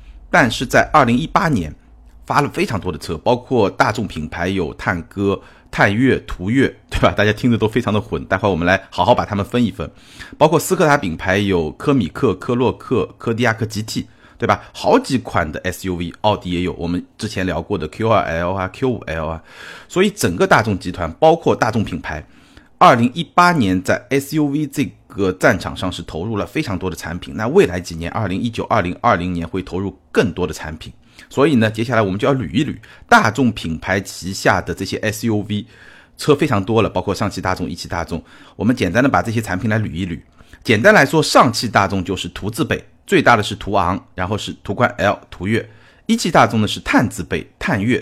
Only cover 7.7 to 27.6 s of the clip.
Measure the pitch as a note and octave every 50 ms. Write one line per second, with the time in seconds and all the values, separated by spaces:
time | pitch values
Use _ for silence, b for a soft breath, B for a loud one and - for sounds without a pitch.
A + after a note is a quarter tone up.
7.7 | - B2+ A2+ G#2 G2+ G#2+ - - - D#2 - - F#2+ F#2 - G#2 F#2+ D#2+ E2 F2
8.7 | F#2+ F#2+ B B - - F2+ - - - F2 - G#2 G2 G2 - - B2 A#2+ G2+
9.7 | - - D#2+ D2+ B B B B B B B B B - C#3+ D#3 E3 D3+ - -
10.7 | F#3 E3 F3+ D3+ C#3+ C#3+ - F2+ D#2+ - - F#2+ F#2 G2+ G#2 G2 F#2+ E2+ D#2+ D2+
11.7 | C2+ - - D3 C#3+ C3+ G2+ D#2 - - - A#2 F2+ - - - B2 A#2+ B2+ A2+
12.7 | - - - - C3+ G#2+ - - - - - - A#2 G#2+ B2 A#2 A2 A2 A#2+ G#2+
13.7 | - - A2 A2 - - - b b b b b b b A#2 A#2 G#2 B B B
14.7 | B - - - - - C4 - C#3 A#2 - - - G#2 E2+ D#2 D#2+ - - F#2
15.7 | F2+ - - F#2+ F2+ E2+ F2+ E2 - - - G#2+ G#2 F#2 - F2+ F2 F2 F2+ F2
16.7 | - - D#2+ E2+ F2 F2+ - - _ - - G#2+ - G2+ F#2 F#2 E2 E2 D#2+ -
17.7 | G#2 F2+ D2 D2 - - G#2+ A2+ A2+ F#2+ - - E2 E2 F2 F2 F#2+ G2 F#2 F#2
18.7 | - - C3 C3 A#2+ F#2 - - D#2+ D#2+ D#2 D#2+ D#2+ D#2+ B B B B B B
19.7 | B B B B - E3+ G3 G#3+ F#3+ - - G#2 E2 - G3 F#3+ E3+ C3+ G#2+ A2
20.7 | G2+ F2 - F#2 F2+ - F2 D#2+ E2 - - D#3+ E3 E3 - C#3 G#2+ G2+ B2 A#2
21.7 | G#2+ A#2 G2 - - - - - D#2 D#2 - b b b b b b b b b
22.7 | b _ F3 F3 C#3+ A#2 A#2 B2+ - E3+ E3 - _ - F3 F3 F3 D#3+ A2+ F#2+
23.7 | F#2 F#2 F2+ - G2+ - - - C3 C#3 C#3 - D#3 D#3 D3 C#3+ C#3 D3+ D3+ C#3
24.7 | - - C3+ F#2 - - _ _ - F#2 G2+ F#2 F2+ - - C#3 A2 F2 - F#2
25.7 | - - - F2+ E2+ - E2+ - - D#2+ F2 A2+ A2+ G2+ F#2 E2+ - D#3 D#3 -
26.7 | G2 E2+ F#2+ F#2+ E2 - - - E2 F2+ - - - F2+ G#2 A2+ D3 G3+